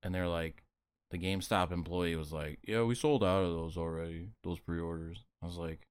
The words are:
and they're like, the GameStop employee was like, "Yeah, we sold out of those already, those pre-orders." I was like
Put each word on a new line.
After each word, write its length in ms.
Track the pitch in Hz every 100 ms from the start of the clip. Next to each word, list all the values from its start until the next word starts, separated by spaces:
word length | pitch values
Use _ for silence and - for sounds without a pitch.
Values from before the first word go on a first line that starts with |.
and 100 | 98
they're 140 | 92 87
like, 380 | 85 82 - _ _ _ _ _
the 60 | 90
GameStop 520 | 92 95 90 101 90
employee 460 | 87 82 87 87 82
was 160 | 76
like, 260 | 78 76 - -
"Yeah, 160 | 110
we 140 | 117 120
sold 260 | 151 139
out 220 | 98 95
of 80 | 90
those 240 | 82 82 85
already, 540 | 82 80 82 82 90 -
those 160 | 92 85
pre-orders." 680 | - 85 82 82 82 92 - _
I 60 | 87
was 100 | 85
like 300 | 85 80 -